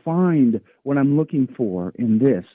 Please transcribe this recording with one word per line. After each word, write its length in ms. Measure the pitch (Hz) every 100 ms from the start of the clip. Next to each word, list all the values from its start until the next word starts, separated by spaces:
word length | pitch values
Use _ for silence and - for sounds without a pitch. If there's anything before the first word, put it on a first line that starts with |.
| -
find 560 | 170 185 156 123 110 - _
what 160 | 135 143
I'm 180 | 139 147
looking 300 | 156 147 127
for 440 | - 113 90 92 -
in 240 | 117 110
this." 260 | 135 95 90